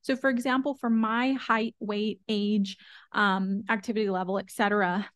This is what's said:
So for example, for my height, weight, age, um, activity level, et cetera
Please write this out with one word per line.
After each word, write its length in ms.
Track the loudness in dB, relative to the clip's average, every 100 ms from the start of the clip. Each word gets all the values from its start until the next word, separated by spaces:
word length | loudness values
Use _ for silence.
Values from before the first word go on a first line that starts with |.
So 140 | -2 0
for 120 | 0
example, 460 | 0 0 0 0
for 160 | -2 0
my 420 | 2 2 2 0
height, 420 | -2 0 0 0 -6
weight, 400 | -6 -2 -2 -4 -4
age, 480 | -2 0 0 0 -4 -20 -20 -6
um, 520 | 0 2 2 0 -4 -2
activity 400 | -4 -2 -2 0
level, 280 | -2 -2 -4
et 120 | -6
cetera 580 | -2 2 2 2 0 -4